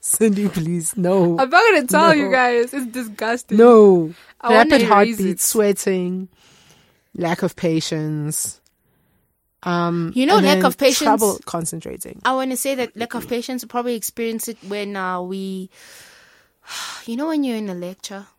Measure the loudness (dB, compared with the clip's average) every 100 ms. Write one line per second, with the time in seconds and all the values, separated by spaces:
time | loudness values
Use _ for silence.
0 | -4 0 2 2 -2 -2 -4 -4 -6 -4
1 | 0 2 2 2 2 4 6 4 2 4
2 | 4 4 2 2 2 2 -2 -4 -8 -8
3 | -12 -8 -4 -4 -2 6 8 10 8 6
4 | 2 -8 -20 _ 2 4 6 4 4 4
5 | 4 0 -2 -2 -2 0 0 0 -2 -2
6 | -4 -6 -10 _ _ _ _ _ _ _
7 | _ -8 -6 -2 -4 -4 -2 -2 -4 -6
8 | -6 -6 -6 -6 -8 -12 _ _ _ _
9 | _ _ _ _ _ _ -6 -2 -2 -2
10 | -4 -2 2 4 4 2 0 2 0 2
11 | 0 2 0 -2 -6 -8 -8 -10 -12 -14
12 | -16 -8 -4 -2 -4 -4 -4 -4 -6 -8
13 | -10 -10 -6 -8 -6 -10 -8 -6 -4 -6
14 | -8 -8 -6 -6 -10 -12 -10 -8 -8 -8
15 | -6 -6 -6 -8 -8 -10 -12 _ -20 -20
16 | -20 _ _ _ _ _ -18 -14 -14 -14
17 | -10 -6 -4 -2 -2 -4 -6 -8 -10 -14
18 | -16 -16 -18